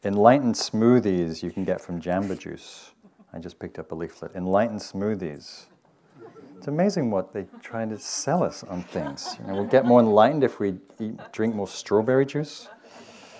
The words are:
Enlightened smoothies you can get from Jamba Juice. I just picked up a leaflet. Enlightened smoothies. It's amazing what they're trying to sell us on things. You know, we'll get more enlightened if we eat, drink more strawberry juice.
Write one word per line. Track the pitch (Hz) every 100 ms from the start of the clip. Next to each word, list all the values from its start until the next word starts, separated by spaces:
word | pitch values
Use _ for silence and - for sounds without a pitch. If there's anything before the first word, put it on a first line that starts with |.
Enlightened | 104 101 107 139 127 107
smoothies | - 107 117 120 110 92 82 80
you | 90
can | 92 92
get | 90
from | - 87
Jamba | 82 90 101 90
Juice. | 80 - - - - _ _ _ _
I | 85
just | 85 -
picked | 90 -
up | 82
a | 82
leaflet. | 82 - 78
Enlightened | 92 90 98 113 107
smoothies. | - 98 104 104 87 73 - - - _ _ _ _ - - - - -
It's | -
amazing | 147 190 196 127
what | 98 90
they're | 104 92 -
trying | - 113 110
to | 107
sell | - - - 170
us | 110 -
on | - 90
things. | 90 92 80 - - -
You | -
know, |
we'll | 98 220
get | 127 120
more | 120
enlightened | 113 104 113 151
if | 131 -
we | 101 92 - _
eat, | 110 117 -
drink | - 110
more | 107 98
strawberry | - - 101 110 131 139
juice. | 147 151 - - - - - - - -